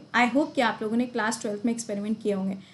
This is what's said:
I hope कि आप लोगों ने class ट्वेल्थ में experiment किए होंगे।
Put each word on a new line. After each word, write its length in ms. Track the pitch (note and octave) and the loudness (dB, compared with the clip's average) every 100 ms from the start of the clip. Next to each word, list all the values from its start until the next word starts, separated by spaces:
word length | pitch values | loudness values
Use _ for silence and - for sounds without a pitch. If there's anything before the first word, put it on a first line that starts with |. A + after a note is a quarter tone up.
| - A#3 | 0 2
I 140 | A#3+ | 4
hope 260 | C#4 D#4 C4+ | 4 2 2
कि 60 | |
आप 180 | A3 - | 2 0
लोगों 160 | G#3+ A#3 | -2 0
ने 80 | A#3+ | 0
class 360 | A#3 A3 A#3+ | 0 0 -2
ट्वेल्थ 240 | A3+ G#3 A#3 | -4 -2 -2
में 80 | |
experiment 480 | A#3 - G3+ G#3 G#3+ | -2 -4 -4 -2 -2
किए 100 | G#3 | 0
होंगे। 240 | G3 F#3+ F#3+ - | 0 -2 -6 -10